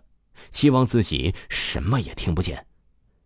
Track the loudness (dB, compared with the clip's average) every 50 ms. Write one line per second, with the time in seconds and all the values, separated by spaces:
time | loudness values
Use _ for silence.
0 | -16 _ _ _ _ _ _ -20 -20 -10 -2 2 4 4 6 4 4 4 4 2
1 | 2 2 0 -2 0 -2 -2 -4 -8 -8 -6 -4 -2 -2 -4 -2 -2 0 0 -2
2 | -2 -4 -8 -6 -4 -2 -2 -2 -2 -4 -6 -8 -12 _ _ _ _ _ _ _
3 | _ _ _ _ _